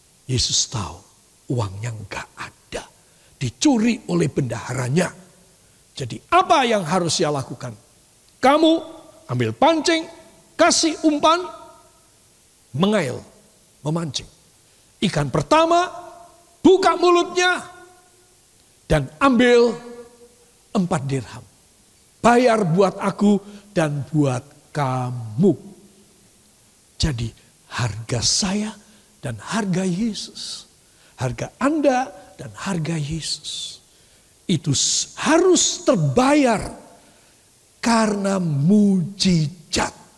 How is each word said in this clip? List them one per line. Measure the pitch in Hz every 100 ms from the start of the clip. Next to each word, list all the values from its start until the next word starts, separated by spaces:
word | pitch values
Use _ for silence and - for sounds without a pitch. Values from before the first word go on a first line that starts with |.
| _ _ -
Yesus | 127 - - -
tahu | 113 90 87 - _ _ _ -
uangnya | 123 104 98 117
nggak | 110 101 - -
ada. | - - - _ - - _ _ _ _ -
Dicuri | 127 - 311 247 233 220 -
oleh | 175 156
bendaharanya. | - 127 113 - 127 123 151 175 - - _ _ _ _ _ _
Jadi | - 127 - -
apa | 339 277 330 247
yang | 214
harus | 160 185 170 -
dia | 156
lakukan? | 147 123 131 127 110 _ _ _ _ _ _
Kamu | - 302 320 320 - - - - -
ambil | 123 113
pancing, | 110 285 330 285 330 330 - - - _ -
kasih | 330 - 330 311 311
umpan, | 294 320 339 359 - - - - _ _ _ _ _ _ _ _
mengail, | 127 190 214 139 113 - - _ _ _ _ 143
memancing. | 165 165 - - _ _ _ _ _ _ _
Ikan | 202 151 143
pertama, | 156 143 311 330 339 349 - - - - - _ _
buka | 320 381 370 330
mulutnya, | 349 349 349 349 359 339 - - - - _ _ _ _ _ _ _ _ -
dan | 156 135 -
ambil | 277 233 247 240 240 196 - - - - - _ _ _ _
empat | 214 175 175 135
dirham. | 135 113 - - _ _ _ _ _ _ _
Bayar | 226 240 247 220
buat | 190 175 190 -
aku | 202 185 208 202 - - -
dan | 180 156 147 131
buat | 151 143 123 - - _
kamu. | - 135 127 127 123 110 107 190 147 - - - _ _ _ _ _ _ _ _ _ _ -
Jadi | 160 120 117 - _ _ _
harga | - 120 101 - 120
saya | - - 196 208 214 - - _ _ _
dan | 131 110
harga | - 214 202 175
Yesus, | 190 175 233 196 - - - - - _ _ _ _ -
harga | 127 117 - -
Anda | 269 311 285 254 - - - -
dan | 135
harga | 101 - 180 151
Yesus, | 165 143 160 - - - - - - _ _ _ _ _ _ -
itu | 170 - 127
s-, | - - - -
harus | - 320 370 330 - -
terbayar | - 240 147 127 254 294 262 208 - - - - - _ _ _ _ _ _ _
karena | 240 233 220 202 196 196
mujizat | 175 139 151 208 202 190 151 - 190 170 147 - - - - - -